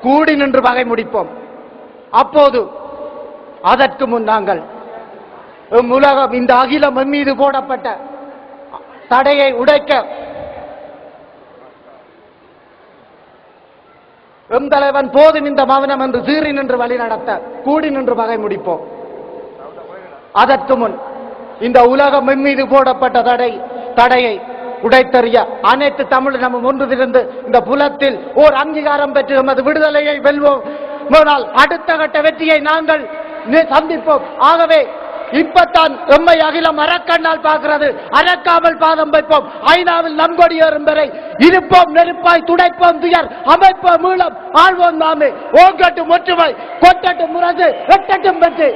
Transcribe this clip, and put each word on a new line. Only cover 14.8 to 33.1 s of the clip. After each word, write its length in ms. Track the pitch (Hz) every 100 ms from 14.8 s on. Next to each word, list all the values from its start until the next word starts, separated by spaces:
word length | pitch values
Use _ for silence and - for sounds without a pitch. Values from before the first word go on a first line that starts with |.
| 277 277 262 262
போதும் 320 | 311 311 285
இந்த 120 | 277 262
மௌனம் 320 | 269 277 269 262
என்று 160 | 247 240
சீறி 240 | 302 302 277
நின்று 180 | 262 254
வழி 140 | 240 247
நடத்த 380 | 233 220 - 196 - - 262
கூடி 240 | 302 311 269
நின்று 180 | 247 233
வகை 180 | 226 226 208
முடிப்போம். 400 | 196 190 165 - - - - - - - - - - - - - - - 202
அதற்கு 320 | 254 269 - 262
முன் 160 | 220 185 - - - - - - 233
இந்த 140 | 247 240
உலகம் 380 | 269 285 277 254
எம் 100 | 269 277
மீது 180 | 262 269
போடப்பட்ட 480 | 269 262 262 254 247 233
தடை, 240 | 240 247 208 - - - -
தடையை 360 | 240 247 240 202 - - - - 220
உடைத்தறிய 520 | 254 254 254 233 226 202 - 202
அனைத்து 320 | 254 285 285 269
தமிழினமும் 520 | 262 269 262 247 247 240
ஒன்று 160 | 269 269
திரண்டு 280 | 254 254 254 - - 247
இந்த 120 | 240 233
புலத்தில் 500 | 277 285 285 277 240 - -
ஓர் 140 | 302 262
அங்கீகாரம் 520 | 302 302 294 285 285 277
பெற்று 200 | 269 277
எமது 200 | 262 262 262
விடுதலையை 480 | 311 311 294 294 285 269
வெல்வோம். 380 | 294 294 277 - - - - 285 302
ஆனால் 260 | 302 285 233 254
அடுத்த 280 | 294 339 339 320
கட்ட 180 | 311 302 302
வெற்றியை 320 | 320 320 311 294
நாங்கள் 340 | 320 311 311 240